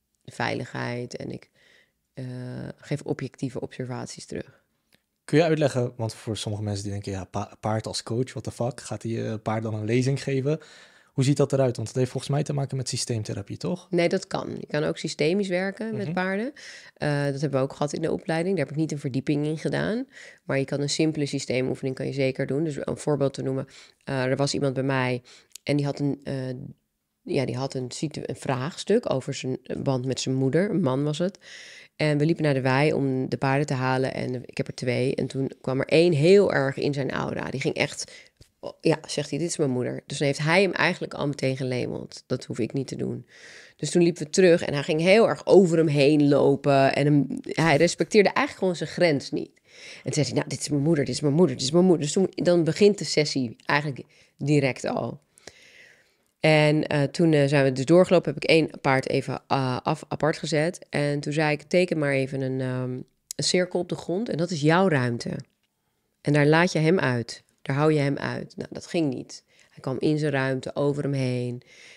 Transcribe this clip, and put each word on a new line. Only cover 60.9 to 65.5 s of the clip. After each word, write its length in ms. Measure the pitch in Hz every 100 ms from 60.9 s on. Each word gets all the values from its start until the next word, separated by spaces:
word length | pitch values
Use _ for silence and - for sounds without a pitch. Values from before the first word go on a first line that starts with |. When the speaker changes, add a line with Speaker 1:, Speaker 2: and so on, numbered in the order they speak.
| - 147 143
Speaker 1:
toen 140 | 147
zei 180 | 147 151
ik: 100 | 151
"Teken 360 | - 180 180 156
maar 140 | 143
even 300 | 135 135 135
een, 200 | 131 131
ehm, 300 | 131 127 127 127 - _ - -
een 80 |
cirkel 360 | - 180 180 180
op 100 | 175
de 60 | 160
grond 340 | - 175 247
en 80 | 143
dat 140 | 175
is 100 | 165
jouw 260 | 151 170 190
ruimte. 440 | 147 123 120 - 135 -